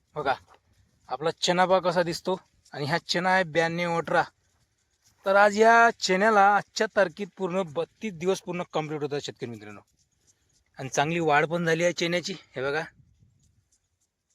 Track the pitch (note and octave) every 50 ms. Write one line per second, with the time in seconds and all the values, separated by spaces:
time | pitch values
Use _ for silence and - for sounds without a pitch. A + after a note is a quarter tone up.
0 | _ _ _ D3+ C#3+ C3+ B2 - - _ - _ _ _ _ _ _ _ _ _
1 | _ - B2 B2+ D3+ E3 - - - F#3 F3 F3+ F#3 F3 F#3+ F#3 E3 F3+ E3 F3+
2 | F3 E3 D#3+ - - F#3 F#3 F#3 - _ _ _ _ _ - C#3 D3 C#3 E3 E3
3 | - - - F3 F3 F#3 F#3 F#3+ F#3+ D#3+ C#3+ E3 E3 E3 E3 E3+ F3 E3+ E3+ E3
4 | D3+ - E3+ E3+ C#3+ - - _ _ _ _ _ _ _ _ _ _ _ _ _
5 | _ _ _ _ - G3 G3 G3+ G3+ G#3+ G3+ G#3 A3 A3+ A3+ A#3 A#3 A#3 A3 -
6 | - - F#3 F#3 G3+ A3+ A3 G3+ G3 G3+ G#3 G3 - - _ - A3 A3 - G#3+
7 | G3 F3 D3 - G#3 F3+ - - F#3+ F3 E3+ F#3+ F#3+ D#3+ C3+ E3 D#3+ - _ _
8 | - A3 F3+ D3+ F3 F#3 F#3+ - - F#3 F3 F3 F3 - - E3 D#3 D3 D#3 D3+
9 | C#3+ C#3 C#3+ D3 - - A#2 _ C3+ A#2 A#2 G#2+ G#2+ G#2 G#2 G2 - _ _ _
10 | _ _ _ _ _ _ _ _ _ _ _ _ _ _ _ - C#3 C3 - D3+
11 | C#3+ D#3 E3+ E3+ E3 D#3 C#3+ D3 D#3 D3 E3 F3 F3 E3 D#3+ D#3+ F3 F3 F3 -
12 | F3 E3 F3 F3+ D3+ F#3+ F#3+ - - _ - C3 B2+ C#3 C#3+ D#3 E3 - - _
13 | _ _ _ _ _ _ _ _ _ _ _ _ _ _ _ _ _ _ _ _
14 | _ _ _ _ _ _